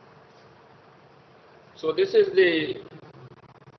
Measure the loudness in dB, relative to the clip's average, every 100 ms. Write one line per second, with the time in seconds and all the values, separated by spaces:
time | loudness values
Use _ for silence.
0 | -20 -20 -20 -20 -20 -20 -20 -20 -20 -20
1 | -20 -20 -20 -20 -20 -20 -20 -10 -6 -2
2 | 0 2 2 4 2 2 -4 -8 -14 -20
3 | -20 -20 -20 -20 -20 -20 -20